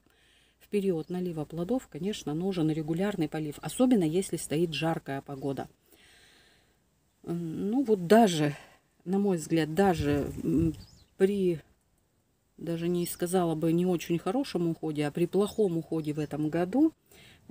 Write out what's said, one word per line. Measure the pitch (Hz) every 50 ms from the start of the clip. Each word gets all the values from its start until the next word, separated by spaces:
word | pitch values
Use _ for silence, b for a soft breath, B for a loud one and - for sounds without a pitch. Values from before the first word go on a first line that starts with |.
| _ b b b b b b b b b b b
в | - -
период | - 208 190 196 175 160 151 -
налива | 180 180 180 180 160 156 147
плодов, | - 160 165 175 185 247 262 - -
конечно, | - 147 175 208 214 - - 147
нужен | 147 165 180 196 185 170 156 156
регулярный | 151 160 156 156 165 165 196 208 196 180 156 151
полив, | - 156 156 147 143 -
особенно | - 151 - - 262 254 254 202 170
если | 156 160 190 196 - 175
стоит | 160 - - 143 160 180 165
жаркая | 151 139 156 165 160 160 - - 139 139
погода. | - - 143 135 127 139 139 127 - - _ _ _ b b b b b b b b b b b b b b b b b b b b _ _ _ _ _ _ _ -
М, | - 170 175 170 160 160 - 185 202
ну | 226 277
вот | 269 220 214 190 175
даже, | 160 208 233 233 190 170 151 151 147 143 B B B B B B _ _ _ -
на | 175 190 196
мой | 202 202 185
взгляд, | 160 151 - 165 165 156 151 160
даже, | 180 202 196 170 156 147 143 147 143 - - - - -
м, | 165 147 151 165 160 147 - - - - - - _ _
при, | - 196 196 202 196 190 180 170 143 - _ _ _ _ _ _ _ _ _ _ _ _ _ _ _ _ _ _
даже | - - 165 170 165 170
не | 175 180 175 175
сказала | - - - 175 170 180 190 175 165 160
бы, | 156 165 165
не | 165 175 180
очень | 185 180 160 - - 170 165
хорошем | - 180 208 269 277 - - 175 170 165
уходе, | 160 - - 156 151 151 147 147
а |
при | - 170 175
плохом | 170 - 190 208 202 - - 214 185 165
уходе | 165 160 - 160 160 151 151
в | 147 156
этом | 151 143 151 151 156 151
году, | 160 170 180 180 214 269 311 320 - _ _ B B B B B B B B -